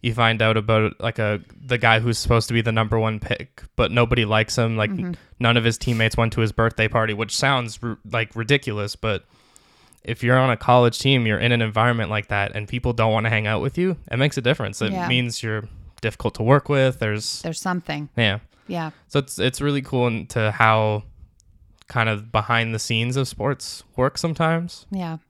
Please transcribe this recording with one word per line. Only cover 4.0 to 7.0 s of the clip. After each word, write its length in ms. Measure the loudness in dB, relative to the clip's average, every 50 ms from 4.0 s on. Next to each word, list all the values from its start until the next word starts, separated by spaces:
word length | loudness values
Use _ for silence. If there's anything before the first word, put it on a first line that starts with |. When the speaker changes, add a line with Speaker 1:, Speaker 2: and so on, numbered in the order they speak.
| 2 2 2 0 2
Speaker 1:
likes 300 | 2 2 2 2 0 0 0
him. 200 | 0 0 0 0
Like, 140 | -2 -2
Speaker 2:
Mm-hmm. 220 | -2 -4 -6 -6 -8 -10 -12 _ -10 _
Speaker 1:
none 180 | 0 2 2 4
of 60 | 2
his 140 | 2 0 0
teammates 380 | -2 -2 0 2 2 2 4 4
went 160 | 2 2 2
to 80 | 0
his 100 | 0 0
birthday 360 | 2 0 0 0 2 2 0 2
party, 260 | 2 0